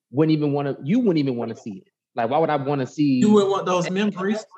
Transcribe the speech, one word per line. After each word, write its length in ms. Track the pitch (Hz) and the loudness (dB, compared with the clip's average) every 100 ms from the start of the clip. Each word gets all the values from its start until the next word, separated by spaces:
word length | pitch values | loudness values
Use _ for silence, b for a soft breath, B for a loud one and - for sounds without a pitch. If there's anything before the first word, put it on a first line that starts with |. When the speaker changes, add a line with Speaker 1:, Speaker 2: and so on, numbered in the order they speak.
| _ | _
Speaker 1:
wouldn't 260 | 123 160 156 | 0 2 2
even 160 | 147 | 0
wanna, 240 | 143 143 131 | -2 -4 -6
you 160 | 139 233 | -2 0
wouldn't 180 | 233 160 | 2 0
even 180 | 139 120 | 0 -4
wanna 200 | 113 110 | -6 -10
see 260 | - 95 | -12 -14
it. 40 | - _ _ | -18 _ _
Like, 160 | 127 117 | -4 -2
why 80 | 143 | 0
would 100 | 160 | 0
I 80 | 147 | 0
wanna 300 | 135 143 127 | -2 -4 -4
see 320 | - 147 127 | 0 0 4
Speaker 2:
You 140 | 214 | 4
wouldn't 180 | 208 196 | 4 4
want 160 | 190 170 | 0 0
those 240 | 180 160 | 0 0
memories. 540 | 185 214 175 190 226 - | -2 -2 -2 -4 -4 -8